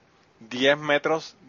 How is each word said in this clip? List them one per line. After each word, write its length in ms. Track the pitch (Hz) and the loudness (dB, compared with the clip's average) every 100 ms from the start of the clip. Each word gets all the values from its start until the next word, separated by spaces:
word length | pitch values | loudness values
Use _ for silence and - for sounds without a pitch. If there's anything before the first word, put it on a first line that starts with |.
| _ _ _ _ | _ _ _ _
diez 380 | 110 123 135 147 | -12 0 2 2
metros 580 | 151 143 156 160 - - | 0 0 0 -2 -4 -20